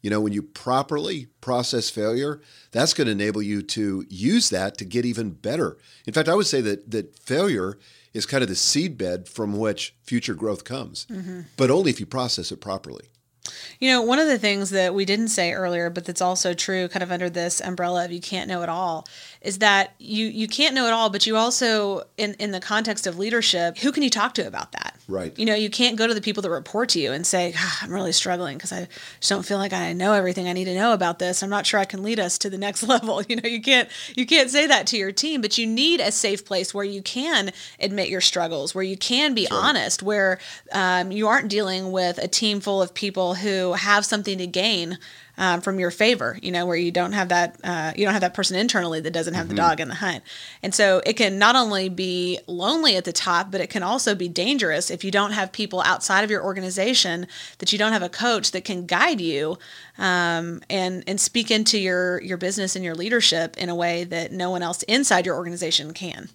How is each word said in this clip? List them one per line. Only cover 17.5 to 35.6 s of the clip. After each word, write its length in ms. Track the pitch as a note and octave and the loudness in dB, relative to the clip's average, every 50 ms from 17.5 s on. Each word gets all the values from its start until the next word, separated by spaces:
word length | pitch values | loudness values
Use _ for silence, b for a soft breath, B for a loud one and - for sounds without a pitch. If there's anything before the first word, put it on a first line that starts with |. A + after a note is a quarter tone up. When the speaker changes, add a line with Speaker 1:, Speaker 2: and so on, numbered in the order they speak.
| F3 - | -2 -4
Speaker 2:
umbrella 440 | - F#3+ F3+ F3 F3+ F3 F3+ F3 F3 | -4 -4 -4 -2 -2 0 0 0 -2
of 60 | F3 | -2
you 80 | F3 F3 | -4 -8
can't 280 | E3+ - G3+ F#3 - - | -8 -6 -6 -6 -4 -4
know 140 | F#3 F3 | -4 -4
it 80 | E3+ E3+ | -4 -4
all, 380 | E3 F3 F#3 F3 E3 D#3 - B B B B B B B | -4 -2 -2 -2 -2 -4 -8 B B B B B B B
is 180 | _ - G3+ F#3+ | _ -8 -2 4
that 360 | A3 G#3 G3+ G3 G3 - - _ | 6 6 6 6 4 2 -4 _
you, 300 | - - G#3+ G#3+ A3 A3 | -10 -4 -2 -2 -2 -2
you 200 | A3 A3 A3 G#3+ | -2 -2 -4 -2
can't 280 | - - C#4+ D#4 C4 | 2 2 2 2 4
know 100 | C4+ B3 | 2 2
it 80 | A#3 A3+ | 2 4
all, 160 | A3+ A3+ G#3+ | 4 2 2
but 160 | G3 G3+ G3+ | 2 2 2
you 100 | A3 A3 A3 | 4 4 4
also, 680 | A3 A#3+ B3 - C4 A#3 A3 G#3+ G#3 G3+ G3 E3+ - _ _ - | 4 4 2 2 2 4 4 2 2 0 -2 -4 -6 _ _ -4
in, 180 | A3 G#3 G3+ | -4 -4 -4
in 160 | G3 G3+ G#3 | -4 -6 -4
the 80 | G3 F#3 | -4 -6
context 480 | F#3 - G#3 G#3+ A3 A3+ G#3 G#3 - F#3+ | -4 0 0 0 0 0 -4 -2 -4 -4
of 100 | E3+ E3+ | -4 -2
leadership, 600 | G3 A3 A#3 A#3 A3 - - F3 E3+ E3+ F3 - | -2 0 0 2 2 4 2 2 2 0 -2 0
who 120 | - C#4 | -2 0
can 120 | C#4 - D4 | 2 2 2
you 60 | B3+ | 2
talk 240 | - A3 G#3 B3+ - | 2 2 0 0 0
to 100 | - F3 | -2 -4
about 280 | G2+ - - - - - | -4 -6 -10 -10 -10 -10
that? 240 | - - - - - - - | -10 -10 -10 -12 -14 -10 -6
Speaker 1:
Right. 300 | F#2 F#2+ F2+ - - - | -6 -4 -4 -6 -4 -2
Speaker 2:
You 60 | G#3+ | 0
know, 100 | A3 G#3+ | 2 2
you 160 | G#3+ G#3+ G#3 | 2 0 0
can't 240 | G#3+ - B3 A#3+ A#3 A3 | 0 2 2 2 4 2
go 80 | A3 | 0
to 80 | A#3 A#3 | 0 0
the 80 | G#3+ | 0
people 220 | - A3 G#3 G#3 G3 | -2 -2 -4 -2 -2
that 80 | F#3 | -2
report 380 | C4 A3 - - - G#3 B3 B3 | -4 -4 -6 -4 -2 -2 0 0
to 100 | - F3 | 0 0
you 120 | C#3+ - | 0 0
and 140 | C3 D3+ F3 | -2 -2 0
say, 280 | - - F3+ F3 F3 - | 0 0 2 0 0 0
"God, 180 | E3+ F#3 F#3 - - | -2 -2 -2 -2 -6
I'm 100 | G3+ G3+ | -6 -6
really 200 | E3+ G3+ F#3+ F3 | -4 -4 -2 0
struggling 480 | - - - F#3+ F3+ F3 F3+ E3 C#3 D3 | 0 0 2 0 -2 -2 -4 -6 -8 -8
'cause 120 | - - | -8 -8
I 160 | - F3+ F3 - B B B B B B | -8 -8 -10 -10 B B B B B B
just 100 | - - | -2 0
don't 140 | G3 G3 F#3 | 0 0 0
feel 140 | - G3+ G3 | -2 -2 -2
like 160 | G3 G3+ F#3+ | 0 -2 -2
I 180 | F#3 F3 E3+ E3+ | -2 -2 -2 -2
know 200 | F3 F#3 G3+ G#3+ | 0 2 4 4
everything 340 | G3+ F#3 F3+ F3+ F#3+ F3+ F3+ | 4 4 2 -2 -2 -2 -2
I 60 | F3+ | -2
need 120 | F#3 F#3 | -2 -2
to 100 | F#3 F3+ | -2 0
know 180 | F#3 G#3 A#3+ A3+ | 2 4 4 4
about 240 | F#3+ F#3 E3+ E3+ - | 4 2 0 0 0
this. 240 | F#3 F3+ F3+ - | -2 -2 -2 -2
I'm 80 | G3+ G3 | -2 0
not 160 | G3+ G#3 G#3 | -2 0 0
sure 140 | - - G#3 | 2 2 2
I 60 | G3 | 2
can 180 | G3 - F#3+ F#3+ | 0 -2 -6 -4
lead 160 | G#3+ A#3 A3 | -2 0 0
us 180 | F#3+ F3 - - | 0 0 0 -2
to 100 | - G3+ | -2 -4
the 100 | F#3+ F#3+ | -4 -4
next 240 | G3 G3+ G3 - - | -4 -4 -4 -4 2
<laughs> 40 | A3 | 4
level." 360 | C4 A#3 A#3 A3 G3+ - G#3 | 4 4 4 0 -2 -2 -2
You 140 | - A#3+ A#3 | -2 -4 -2
know, 120 | A#3+ A#3 | -2 -2
you 100 | A#3 A3+ | -4 -2
can't, 300 | A3+ C4+ C4+ B3 A#3 - B B B B B | 2 4 4 4 4 2 B B B B B
you 120 | - B3+ B3 | -4 0 4
can't 240 | E4 D#4+ C4+ B3+ | 6 4 4 6
say 160 | B3+ D4 D4+ D#4 | 4 2 4 6
that 180 | C#4 G#3+ - - | 4 4 4 2
to 100 | - A3 | 0 0
your 140 | G3 F#3+ | -2 -2
team, 300 | G3+ - - D#4 D#4 C#4 | -2 -2 -2 0 -2 -2
but 160 | A3 G#3 - | 0 0 0
you 80 | - | 0